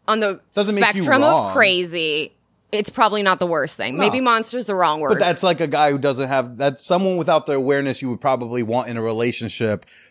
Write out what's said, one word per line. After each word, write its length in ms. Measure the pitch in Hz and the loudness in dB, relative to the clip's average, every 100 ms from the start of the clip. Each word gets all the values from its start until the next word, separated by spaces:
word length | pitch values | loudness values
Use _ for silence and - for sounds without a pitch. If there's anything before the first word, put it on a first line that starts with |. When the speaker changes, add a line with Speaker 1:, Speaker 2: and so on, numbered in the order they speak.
| - | -2
Speaker 1:
on 100 | 214 | 0
the 220 | 208 190 _ | 0 -4 _
Speaker 2:
Doesn't 200 | - 208 | -2 0
make 120 | 202 208 196 | 2 2 2
you 60 | |
Speaker 1:
spectrum 180 | 170 269 | 2 4
Speaker 2:
wrong. 240 | 294 320 196 | 4 2 2
Speaker 1:
of 20 | |
crazy. 800 | 220 208 180 180 170 160 151 147 _ _ _ _ | 2 4 2 -2 -4 -4 -4 -6 _ _ _ _
It's 200 | 208 208 | -6 -4
probably 320 | - 220 208 | 0 0 2
not 160 | 196 185 | 0 0
the 60 | 180 | 0
worst 320 | 160 147 - | -2 -2 -4
thing. 180 | 104 143 | -6 0
Speaker 2:
No. 40 | |
Speaker 1:
Maybe 200 | 208 254 | 0 2
monster's 460 | 254 226 220 247 226 | 2 0 0 -6 -4
the 80 | |
wrong 260 | 190 170 151 | 0 0 0
word. 80 | 147 | 0
Speaker 2:
But 120 | 135 | 2
that's 220 | 170 170 | 2 2
like 160 | 190 160 | 0 0
a 40 | 160 | 0
guy 240 | 147 151 | 2 2
who 60 | 143 | 2
doesn't 320 | 139 127 131 | 0 -2 -2
have, 300 | 135 123 117 | -2 -2 -2
that's 260 | 139 135 | -2 -2
someone 320 | - 180 190 180 | -2 0 0 0
without 300 | 156 156 156 | 2 0 2
the 80 | |
awareness 480 | 139 131 143 139 127 | 0 2 2 0 -4
you 80 | 131 | -6
would 100 | 117 | -4
probably 420 | 139 127 120 123 | -2 -2 -2 -4
want 260 | 113 120 117 | -2 -2 -2
in 100 | 117 | -4
a 20 | |
relationship. 840 | 113 110 120 - 113 - 113 104 - - _ | -4 0 -2 -2 -6 -4 -2 -2 -6 -20 _